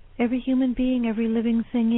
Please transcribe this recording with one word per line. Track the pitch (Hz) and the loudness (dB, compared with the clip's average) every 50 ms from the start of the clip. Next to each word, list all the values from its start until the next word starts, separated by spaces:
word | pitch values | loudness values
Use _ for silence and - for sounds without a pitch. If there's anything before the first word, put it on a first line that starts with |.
| - - - - | -20 -20 -4 -2
Every | 240 233 247 254 | -2 0 0 -2
human | 240 262 262 254 262 254 240 | -2 0 0 2 2 0 0
being, | - 254 254 254 247 233 | 0 0 0 0 0 0
every | 226 220 220 233 226 | -2 -2 -2 -2 0
living | 226 233 220 240 233 226 220 - | 0 0 0 0 0 0 -2 -2
thing | - 247 226 226 233 | -2 0 2 2 2